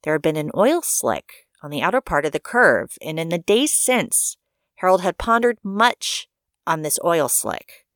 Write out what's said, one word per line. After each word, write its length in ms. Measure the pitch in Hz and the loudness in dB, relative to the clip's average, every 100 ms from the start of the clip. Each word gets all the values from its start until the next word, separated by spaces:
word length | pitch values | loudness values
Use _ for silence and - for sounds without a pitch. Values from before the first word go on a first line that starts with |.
There 100 | - | -2
had 100 | 156 | 0
been 140 | 160 156 | 0 -2
an 140 | 151 | -4
oil 280 | - 220 339 | 0 2 2
slick 640 | - - - 85 - - _ _ | -2 -4 -2 -4 -6 -20 _ _
on 80 | 147 | -10
the 120 | 147 | -2
outer 200 | 156 240 | 0 0
part 240 | - 156 147 | 0 0 0
of 60 | |
the 80 | 151 | -4
curve, 580 | - 233 220 113 - - | -2 4 4 4 0 -10
and 180 | - 156 | -8 -6
in 120 | 165 | -4
the 80 | 170 | -4
days 340 | - 214 294 | 2 2 2
since, 640 | - - 254 151 - - - _ _ _ _ | 0 0 0 0 -2 -4 -8 _ _ _ _
Harold 240 | 185 185 | 2 2
had 180 | 180 170 | 2 -4
pondered 400 | - 233 240 226 | 0 2 2 -2
much 640 | 202 196 233 - - - - _ _ _ - | -6 2 2 2 -6 -8 -10 _ _ _ -6
on 160 | 165 | -4
this 160 | 151 - | -2 -2
oil 260 | 170 170 135 | 2 2 2
slick. 580 | - - - - - _ | 0 -2 -8 -14 -20 _